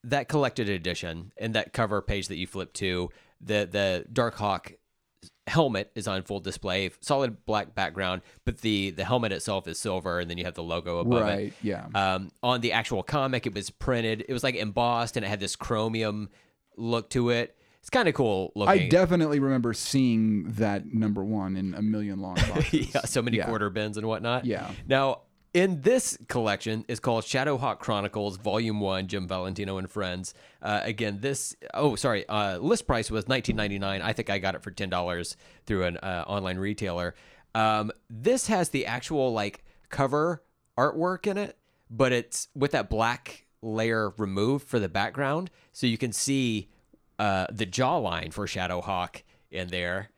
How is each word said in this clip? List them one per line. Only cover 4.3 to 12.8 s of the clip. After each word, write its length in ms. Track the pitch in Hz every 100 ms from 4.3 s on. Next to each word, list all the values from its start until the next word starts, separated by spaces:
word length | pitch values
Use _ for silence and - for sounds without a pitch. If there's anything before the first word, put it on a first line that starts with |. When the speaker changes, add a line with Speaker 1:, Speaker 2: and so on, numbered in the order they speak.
| - 104 92 - - _ _ _ _ - _ -
Speaker 1:
helmet 420 | 160 143 101 104 -
is 100 | 107
on 160 | 95
full 160 | 92 101
display, 520 | 92 - 101 92 95 -
solid 440 | - 139 131 110 -
black 280 | 107 101
background, 480 | - 90 85 95 92 - -
but 140 | - 107
the, 300 | 113 104 98
the 140 | 82
helmet 280 | 95 123 113
itself 340 | 95 - 98 90
is 140 | 82
silver, 400 | 110 92 87 87
and 100 | 85
then 80 | 87
you 60 |
have 100 | 87
the 80 | 85
logo 360 | 85 85 85 85
above 240 | 117 120
it. 20 |
Speaker 2:
Right, 280 | 107 101 104 -
yeah. 260 | 107 90 -
Speaker 1:
Um, 380 | 98 95 92 95 _
on 200 | 120 123
the 100 | 117
actual 320 | 101